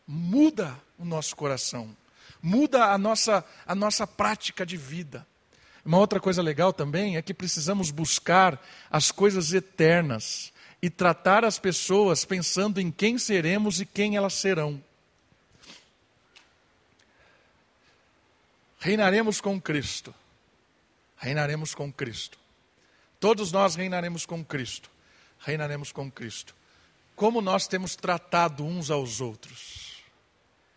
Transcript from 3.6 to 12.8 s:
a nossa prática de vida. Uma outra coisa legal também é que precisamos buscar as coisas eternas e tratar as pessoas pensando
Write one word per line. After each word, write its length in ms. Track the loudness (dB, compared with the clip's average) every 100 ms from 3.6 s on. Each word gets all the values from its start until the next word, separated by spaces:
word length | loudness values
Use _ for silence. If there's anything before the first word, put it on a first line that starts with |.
| -6
a 80 |
nossa 320 | -2 -2 -2 -4
prática 600 | 0 0 0 -6 -8 -8
de 100 | -8
vida. 500 | -10 -12 -10 -14 -18 _ _ _ _ -12
Uma 140 | 2 4
outra 240 | 6 2
coisa 220 | 0 0
legal 320 | 0 2 2
também 420 | 2 -2 -2 -2 -4
é 60 |
que 100 | -6
precisamos 580 | -8 -6 -4 -2 -2 -2
buscar 720 | -2 -2 0 4 6 4 2 -10 -20 -4
as 200 | 0 0
coisas 440 | 4 2 4 0
eternas 1000 | -2 -2 2 4 4 2 -4 -6 -10 -12 -18 -20 -6
e 80 | -4
tratar 520 | 2 2 4 4 4
as 160 | 4 0
pessoas 680 | -2 -2 2 4 4 2 0
pensando 560 | -4 -2 0 0 -2